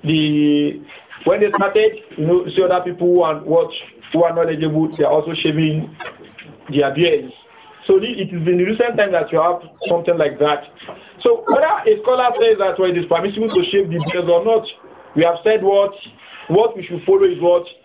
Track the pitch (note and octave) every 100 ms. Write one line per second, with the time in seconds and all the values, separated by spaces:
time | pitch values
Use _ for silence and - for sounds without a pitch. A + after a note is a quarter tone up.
0 | D3+ D#3+ D3+ D3+ D3 D3 D3 - - -
1 | - - - G#3 G#3 G3+ G3 G#3+ G#3+ -
2 | - - D#3 F3+ E3+ F3+ F#3 F3+ F3+ F3
3 | F3 F3+ D#3+ D3+ D3+ E3 D#3 - - -
4 | - D#3+ E3+ E3 D#3+ D#3 D#3 D3+ D#3 -
5 | C#3+ D3+ D#3 D#3 D#3+ D3+ D#3+ D#3 D#3 -
6 | - - - - - - - C#3+ C#3 C#3+
7 | E3+ D3 B2+ - _ - - - - F#3+
8 | A3+ G#3 F#3+ F3 D#3+ F3+ F3+ A3 A#3+ G#3+
9 | G3+ F3 D3+ D#3+ E3 F3 - _ - E3+
10 | E3 E3+ D3+ - D3 D3 - - - -
11 | - - A#4+ D#4+ - - D#4 G#4 A3 G#3+
12 | A3+ B3+ B3 G#3+ A3+ G#3+ G3 F3 F#3 F3
13 | E3 E3 G3 G#3 A3 F#3 F3 G3+ F#3 E3+
14 | D#3 F3 E3+ E3+ G#3+ A3+ - - - -
15 | - D3 E3 E3+ G#3+ A3 F#3+ G3+ G3+ -
16 | - - - - - F3 A3+ G#3 E3+ F3
17 | - G3 G3 E3 F3 F3 F3 -